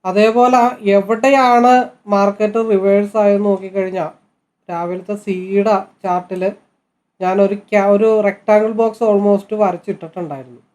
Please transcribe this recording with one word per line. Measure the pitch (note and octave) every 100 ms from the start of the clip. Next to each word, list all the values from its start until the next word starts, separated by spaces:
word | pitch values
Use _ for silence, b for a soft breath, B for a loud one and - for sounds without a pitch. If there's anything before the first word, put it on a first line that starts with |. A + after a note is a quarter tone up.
| F#3+
അതേപോലെ | G3 A3 A#3 B3 B3+ A#3+ B3 G3+ G3
എവിടെയാണ് | F#3+ A3 C4+ C4+ B3 A#3+ B3 B3+ B3 _ G#3
മാർക്കറ്റ് | G3+ G3+ G3+ G#3+ A3+ A3
റിവേഴ്സ് | G3 G3 G3+ G3+ G#3+
ആയെന്ന് | G3+ G3+ G#3
നോക്കിക്കഴിഞ്ഞാൽ | G3 F#3+ F#3+ F#3+ F#3 D#3+ _ _ _ _ _ -
രാവിലത്തെ | E3+ F3 F#3 F#3 G3+ G#3
സിയുടെ | F#3 F#3 G3 G3+ G3 - _
ചാർട്ടിൽ | F#3+ F3+ F3+ F#3 F#3+ G3+ _ _ _ _ _ _
ഞാനൊരു | F#3 F#3+ G3 G3+ _
ക്യാ-, | G#3 G3 G3+
ഒരു | A3 A3 G3+
റെക്ടാങ്കിൾ | G3 - G#3+ A3 A3
ബോക്സ് | A3+ A3 A3+
almost | G3+ G3+ G3+ G3+ G#3+
വരച്ചിട്ടിട്ടുണ്ടായിരുന്നു. | G3+ F3 - F#3+ E3 F#3 E3 C#3 B2+ A#2+ _